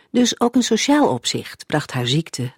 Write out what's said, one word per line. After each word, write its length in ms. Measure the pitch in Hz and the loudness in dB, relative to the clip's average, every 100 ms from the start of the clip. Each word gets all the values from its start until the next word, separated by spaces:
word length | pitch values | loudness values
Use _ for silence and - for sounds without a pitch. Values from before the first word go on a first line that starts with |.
| _ | _
Dus 300 | 240 240 - | 0 0 2
ook 140 | 240 | 0
in 80 | 254 | 2
sociaal 460 | 233 220 - 294 277 | 0 0 2 2 2
opzicht 580 | 123 - 120 - - - | 0 -4 -6 -8 -16 -4
bracht 260 | 151 - | -4 -2
haar 140 | 127 123 | -4 -2
ziekte 460 | 147 160 - 127 | -2 -2 -8 -8